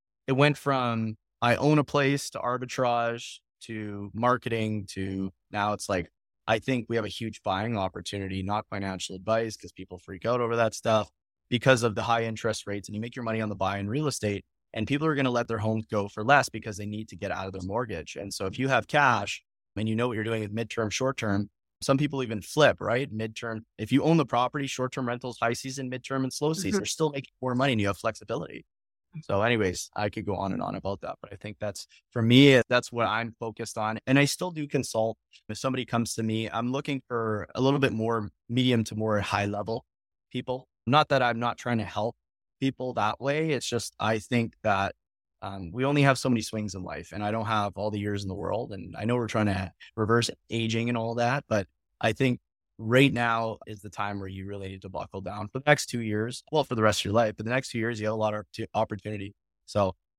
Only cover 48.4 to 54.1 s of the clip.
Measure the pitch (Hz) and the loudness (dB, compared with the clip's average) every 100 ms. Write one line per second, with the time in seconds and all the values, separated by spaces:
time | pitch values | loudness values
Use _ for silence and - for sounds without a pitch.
48.4 | 92 104 123 98 98 - 110 123 110 113 | -4 -4 -4 -10 -12 -4 -2 0 0 2
49.4 | 104 95 92 - - - 107 117 110 - | 2 0 -4 -10 -10 -2 4 4 4 -4
50.4 | - 117 113 113 120 120 113 117 120 139 | -6 -4 -2 0 0 -2 -2 0 0 0
51.4 | - 107 - _ _ - 113 107 135 120 | 0 0 -2 _ _ -2 0 2 2 0
52.4 | _ _ _ - 110 127 139 120 117 113 | _ _ _ -10 2 6 6 4 0 0
53.4 | 113 - - 104 104 - 101 | -2 -6 -12 -14 -10 -6 -6